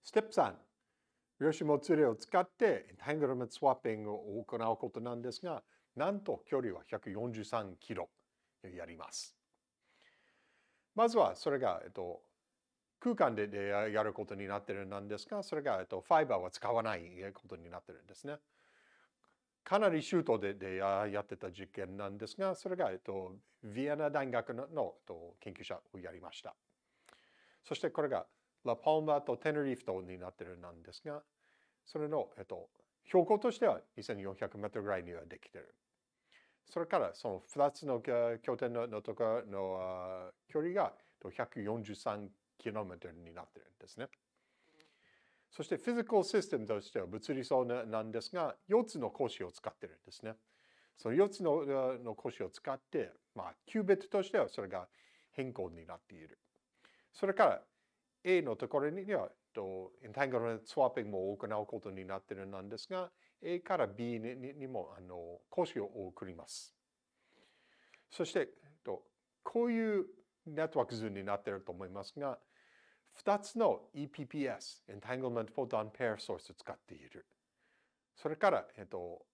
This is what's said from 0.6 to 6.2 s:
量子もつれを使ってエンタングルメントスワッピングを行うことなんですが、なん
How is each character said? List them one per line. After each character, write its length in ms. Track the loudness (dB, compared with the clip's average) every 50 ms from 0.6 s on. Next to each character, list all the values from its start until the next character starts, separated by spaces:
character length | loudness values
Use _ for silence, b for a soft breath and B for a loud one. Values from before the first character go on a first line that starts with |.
| -16 _ _ _ _ _ _ _ _ _ _ _ _ _ _ _
量 140 | 4 4
子 140 | 4 4 4
も 140 | 4 4 4
つ 140 | 6 4 6
れ 140 | 8 8 6
を 80 | 6
使 240 | 2 -4 2 4 4
っ 100 | 4 4
て 360 | _ _ 4 4 4 4 0 -8
エ 20 | -20
ン 20 | -10
タ 140 | -4 -2
ン 80 | 0 2
グ 80 | 2 2
ル 80 | 2
メ 80 | 0 -2
ン 60 | -4
ト 60 | -4
ス 40 | 4
ワ 120 | 4 4 4
ッ 60 | 6
ピ 100 | _ -2
ン 140 | -2 0 -2
グ 80 | -4
を 300 | -4 -4 -6 -6 -6 -6
行 140 | -6 -4 -4
う 220 | 0 2 2 2 2
こ 120 | 0 -6
と 120 | -4 -4
な 120 | -6 -4 -6
ん 80 | -4
で 120 | -4 -6 -6
す 120 | -6 -6
が、 160 | -6 -6 -6 -8 b b b b b b 0
な 120 | 0 0
ん 120 | 0 -2